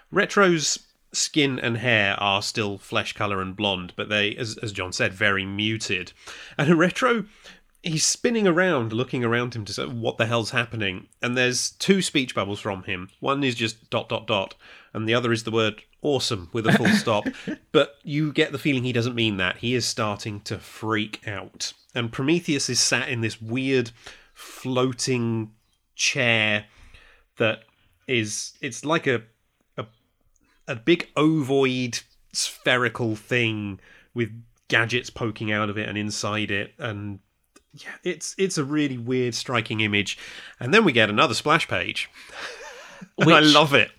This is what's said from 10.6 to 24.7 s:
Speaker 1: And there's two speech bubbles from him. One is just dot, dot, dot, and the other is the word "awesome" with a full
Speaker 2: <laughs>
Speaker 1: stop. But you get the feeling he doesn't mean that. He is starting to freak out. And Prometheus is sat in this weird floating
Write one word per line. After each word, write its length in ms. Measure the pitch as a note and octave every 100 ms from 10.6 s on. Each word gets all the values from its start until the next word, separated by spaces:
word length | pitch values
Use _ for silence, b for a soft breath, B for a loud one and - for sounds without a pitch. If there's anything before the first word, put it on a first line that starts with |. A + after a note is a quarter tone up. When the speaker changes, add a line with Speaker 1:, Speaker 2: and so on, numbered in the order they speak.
| A#2 A2 G2+ F#2 - _
Speaker 1:
And 140 | B2 B2
there's 340 | B2 B2 -
two 320 | - - G3
speech 320 | F3 - B2+
bubbles 240 | - G2 G2+
from 240 | A2 F#2+
him. 280 | F#2+ F#2 F#2+ -
One 240 | C3 C#3
is 100 | C#3
just 360 | A#2 A2+ - -
dot, 180 | A#2 -
dot, 180 | A2 -
dot, 300 | G#2+ F#2+ - B B B
and 160 | - A2
the 60 |
other 160 | A#2+ A#2+
is 140 | A2+
the 80 | A2+
word 320 | A2 A2 G#2 - _
"awesome" 480 | D3+ C3+ - G#2 F2
with 140 | A#2 A2
a 60 |
full 160 | - A#2
Speaker 2:
<laughs> 20 |
Speaker 1:
stop. 360 | G#3 - G#2 C4+ - B D#4 _
But 220 | D#3 C#3 -
you 280 | - D3 D#3
get 220 | C#3 D3+
the 60 | C#3+
feeling 260 | D#3+ C3
he 80 | B2+
doesn't 220 | A#2+ A#2
mean 240 | A#2+ A2 G2
that. 180 | F#2 -
He 180 | A#2
is 120 | B2 A2+
starting 540 | - A2 G2+ - G2+
to 160 | - A2+
freak 680 | - - A2 A2 G#2+ - -
out. 460 | G2 F#2 - - - _
And 180 | B2+ A#2
Prometheus 560 | A#2 C3+ E3+ - C#3+ -
is 100 | B2
sat 300 | - B2 C3
in 140 | B2
this 180 | A2+ -
weird 500 | A2 B2 C3 C3+ A#2+ - B B B
floating 1160 | B - - C3